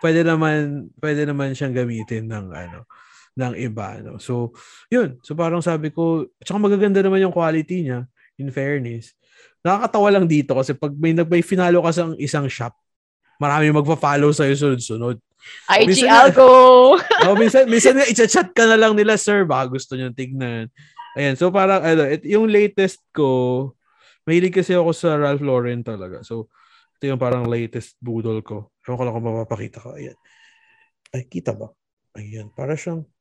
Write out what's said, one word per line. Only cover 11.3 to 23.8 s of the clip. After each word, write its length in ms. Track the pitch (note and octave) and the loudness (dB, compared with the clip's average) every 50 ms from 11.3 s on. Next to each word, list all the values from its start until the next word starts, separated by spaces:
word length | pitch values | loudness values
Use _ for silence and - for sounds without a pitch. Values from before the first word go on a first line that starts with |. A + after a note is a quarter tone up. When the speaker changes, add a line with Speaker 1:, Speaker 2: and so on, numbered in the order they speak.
| F3 E3+ E3 | 0 0 0
Speaker 1:
finalo 400 | - G3 F#3 F#3 F3 F3 F3 E3+ | 0 -2 0 0 2 2 2 2
ka 60 | E3 | 0
sa 160 | E3 F3 E3+ E3 D#3+ | -2 -2 -4 -6 -6
isang 320 | - D3 C#3 - D3+ C#3+ C3 | -8 -8 -6 -4 -4 -4 -6
shop, 240 | - - A#2+ A#2+ _ _ _ _ _ _ _ _ _ _ _ _ _ | -8 -8 -10 -12 _ _ _ _ _ _ _ _ _ _ _ _ _
marami 320 | _ D3 C#3+ C#3+ D#3 D3+ D3+ | _ -2 0 2 2 2 4
magpa-follow 640 | D3+ D3+ D3 D3 D#3+ - - D3 C#3+ C#3+ C#3+ D3 | 2 2 2 0 -2 0 0 0 0 2 2 2
sa'yo 240 | D3 D3 D3+ C#3 C#3 | 2 2 0 0 0
sunod-sunod. 640 | C3+ D3 C#3+ C3 B2 A#2 - A2+ A2+ A#2 A#2+ B2 A#2 _ _ _ _ _ - - - - - | 0 0 -2 -2 -2 -6 -8 -8 -6 -6 -8 -8 -8 _ _ _ _ _ -20 -20 -20 -2 0
Speaker 2:
I 160 | G3 - - | 2 4 4
G 200 | F3 F#3+ - A#3 | 4 4 2 4
Speaker 1:
Minsan 40 | A3+ | 6
nga 120 | A3+ A#3 C4 C4+ | 8 8 8 8
Speaker 2:
algo! 200 | C4+ - C4 B3+ B3+ B3+ B3+ B3+ B3+ B3 B3+ C4 D4+ | 8 8 10 10 10 10 10 10 10 10 10 8 6
<laughs> 280 | F4 - - A4+ - - F3+ | 4 4 0 2 2 4 4
Speaker 1:
oh, 80 | G3+ | 4
minsan, 280 | G#3 A3+ A3 - C4 C4+ | 4 2 4 4 4 4
minsan 320 | A#3+ A3+ A#3 - C4 C4 | 4 4 4 4 4 4
nga, 80 | C4+ C#4 | 4 2
i-chat 480 | A#3+ A#3 F#3 A3+ A3 - F4+ E4+ F4 | 0 2 2 2 2 2 0 -2 0
ka 120 | - - A3+ | 0 2 4
na 120 | A3+ A3+ | 4 6
lang 160 | A3 A3 A3 | 4 4 4
nila, 240 | G#3+ G#3 G#3 G#3+ A3 | 4 2 2 2 0
"Sir, 320 | G3+ - - G#3 G3+ F#3+ D#3+ | 0 0 0 0 0 0 0
baka 240 | C#3 B2+ C3+ B2+ | 0 -2 -2 -4
gusto 240 | C3 C3 - _ C3+ | -6 -10 -10 _ -10
nyo 160 | B2+ C3 B2+ | -8 -8 -10
tignan." 560 | A#2 C3 C3 B2+ C3+ C3+ C3 B2 A#2 A2+ A2+ A2+ _ _ - _ _ - - - - | -10 -12 -12 -10 -8 -8 -8 -6 -6 -8 -10 -12 _ _ -20 _ _ -20 -20 -14 -8
Ayan, 160 | B2+ C#3+ C#3 | -4 -2 -2
so 160 | C3+ - E3+ F#3 | 0 0 0 0
parang, 320 | F3+ G3+ F#3+ F#3+ G3 F#3+ | 2 2 2 2 2 0
ano, 240 | D3 E3 E3 D#3+ D3 | 2 2 2 2 2
it, 160 | C3+ D3 D#3+ - D3+ | 0 -2 -6 -4 -2
yung 160 | G3+ G#3+ A3+ | 0 0 2
latest 560 | A3 G#3 G#3 G#3 G#3 G#3 - F#3+ F3+ - _ _ _ | 2 2 2 2 2 0 -2 -2 -2 -2 _ _ _
ko, 640 | _ E3 D3 C3+ C3 B2+ B2+ B2 B2+ B2+ C3+ C3+ _ _ | _ -2 0 0 0 0 -2 -2 -4 -4 -6 -8 _ _